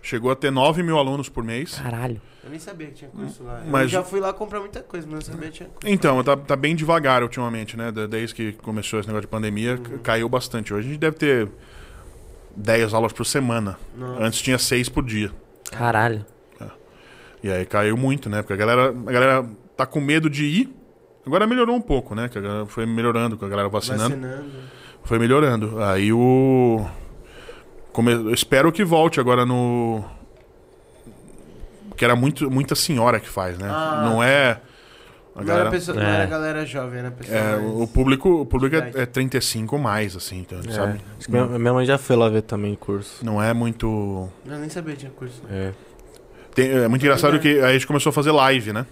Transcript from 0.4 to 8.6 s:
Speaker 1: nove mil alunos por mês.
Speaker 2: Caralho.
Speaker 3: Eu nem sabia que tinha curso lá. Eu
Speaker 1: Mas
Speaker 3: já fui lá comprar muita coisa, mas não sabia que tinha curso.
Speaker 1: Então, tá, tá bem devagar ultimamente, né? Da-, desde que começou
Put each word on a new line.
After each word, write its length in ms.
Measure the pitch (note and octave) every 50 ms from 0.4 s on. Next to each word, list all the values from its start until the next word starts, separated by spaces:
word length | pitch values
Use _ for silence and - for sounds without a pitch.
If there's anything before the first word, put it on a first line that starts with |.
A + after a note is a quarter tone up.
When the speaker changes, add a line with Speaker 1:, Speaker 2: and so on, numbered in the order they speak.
| - C#3+ C3+
Speaker 1:
nove 280 | C3+ C3 D3+ D#3+ E3+
mil 160 | F3+ E3 D#3+
alunos 320 | D#3 C#3 C3+ C3+ C#3+ C3+ -
por 140 | - C#3 A#2
mês. 320 | A2+ A2+ A#2+ D3+ F3+ -
Speaker 2:
Caralho. 480 | - C3+ B2 A#2 A2+ B2 B2+ A#2 G#2 - - - - -
Speaker 3:
Eu 60 | -
nem 100 | D3 D#3+
sabia 280 | D#3+ - G3+ E3 D#3
que 80 | D3 C3
tinha 160 | - D3 C#3
curso 340 | - - C#3 C#3 C3+ - C3
lá. 160 | B2 A#2+ A#2+ -
Eu 80 | D#3+
Speaker 1:
Mas 200 | C#3+ C3+ C3 B2+
Speaker 3:
já 120 | C#3+ F#3 C4+
fui 160 | F3 F#3+ G3
lá 140 | F#3+ F#3+ G3
comprar 280 | - G#3+ G#3 G3 G#3
muita 200 | G3 G3+ - A#3+ B3
coisa, 240 | - - F3 D#3+
mas 80 | D3+ D#3 D#3 D#3 -
não 60 | D#3+
sabia 160 | E3 D#3 D#3+
que 80 | D#3 -
tinha 100 | F3 -
curso. 180 | - - -
Speaker 1:
Então, 380 | G#3 G3+ F#3 - D#3 C3+ B2+ B2
tá, 100 | C#3 C#3
tá 220 | C#3 C#3+ - C#3+
bem 180 | C3+ C3+ D3+ E3
devagar 480 | D#3+ D#3+ D3+ E3 E3 D3 C3+ C3 B2 A#2+
ultimamente, 540 | A#2 - C3+ B2 A#2 A#2 A2+ A2 G#2 -
né? 160 | A2+ A#2 A#2 G#2+
Da-, 140 | A2 G#2+
desde 280 | G#2+ A2 A2 A2+ A2 -
que 180 | - A2+ G#2+ G#2
começou 440 | -